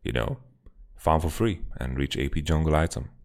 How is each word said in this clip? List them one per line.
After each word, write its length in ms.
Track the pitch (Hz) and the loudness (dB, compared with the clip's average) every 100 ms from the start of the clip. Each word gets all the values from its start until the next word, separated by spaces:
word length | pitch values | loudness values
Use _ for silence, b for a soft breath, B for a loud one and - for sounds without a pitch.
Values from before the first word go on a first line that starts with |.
you 100 | - | -2
know, 260 | 123 - 139 - _ - - - - | -2 -2 -6 -10 _ -20 -20 -20 -4
farm 240 | - 80 | 2 4
for 100 | 80 | 2
free 320 | - 113 92 - - | 0 0 0 -6 -6
and 180 | 64 64 | -6 -2
reach 200 | 69 - | -2 0
A 120 | 69 | -2
P 140 | 80 | -2
jungle 320 | 76 78 80 | 0 2 4
item. 340 | 78 80 - 62 - | 4 2 -2 -8 -14